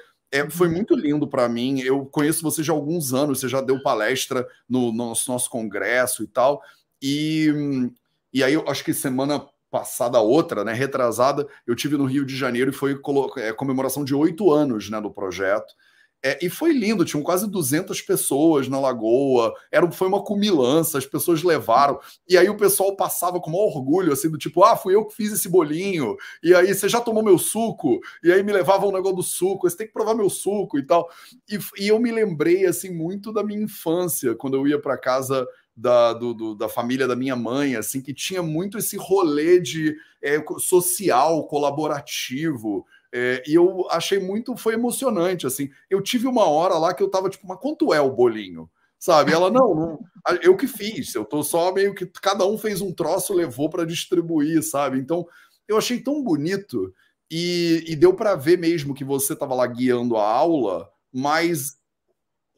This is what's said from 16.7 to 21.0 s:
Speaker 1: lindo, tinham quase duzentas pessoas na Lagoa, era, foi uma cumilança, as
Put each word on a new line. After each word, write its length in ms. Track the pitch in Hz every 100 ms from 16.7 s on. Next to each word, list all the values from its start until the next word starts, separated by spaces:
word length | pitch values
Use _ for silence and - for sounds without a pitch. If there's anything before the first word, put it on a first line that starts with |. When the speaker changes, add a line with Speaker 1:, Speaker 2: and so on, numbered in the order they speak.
Speaker 1:
lindo, 320 | 277 202 208 160
tinham 160 | 151
quase 240 | 147 180 214
duzentas 540 | 185 127 151 190 -
pessoas 640 | - 190 - 143 165 147 127
na 120 | 135
Lagoa, 720 | 135 120 110 127 139 123 113 - -
era, 180 | 151 170
foi 160 | - 185
uma 160 | 196
cumilança, 760 | 196 202 208 160 123 160 160
as 80 | 139